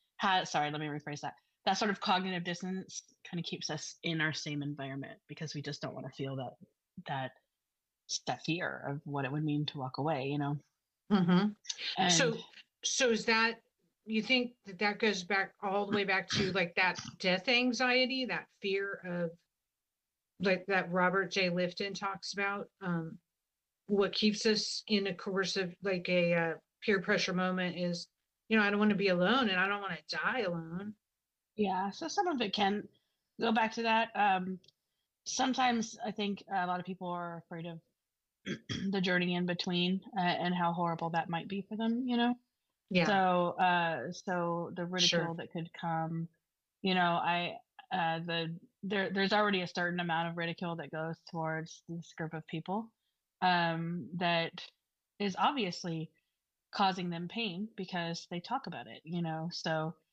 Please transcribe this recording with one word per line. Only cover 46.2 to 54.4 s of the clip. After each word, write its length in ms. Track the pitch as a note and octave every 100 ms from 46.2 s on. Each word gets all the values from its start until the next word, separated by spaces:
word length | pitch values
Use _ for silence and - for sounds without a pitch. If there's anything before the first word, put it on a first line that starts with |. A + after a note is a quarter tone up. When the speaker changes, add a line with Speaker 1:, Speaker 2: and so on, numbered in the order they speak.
| E3 _ _ _ _ _
Speaker 1:
you 140 | F#3+ F#3
know, 240 | F3 E3+
I, 360 | E3+ F3 F3 - - - -
uh, 280 | F#3 E3 E3 E3+
the, 300 | E3+ E3 E3+ - _
there, 260 | F#3+ G3+ F#3
there's 240 | G3 F#3+
already 280 | G#3+ G#3 F#3+
a 60 | F3
certain 320 | F#3 F3 F3+
amount 300 | F3 D#3+ E3+
of 80 | E3+
ridicule 380 | E3+ E3+ F3 E3+
that 140 | D3
goes 240 | D#3 D#3+ E3 -
towards 520 | E3 D#3+ D#3+ D#3+ - -
this 240 | E3+ - -
group 160 | D#3+
of 140 | D#3+ -
people, 420 | D#3+ F3 G3+ A3+ _ _ _ _ _
um, 640 | F3+ F3 E3+ E3 E3 F3 - F3
that 360 | F3 E3+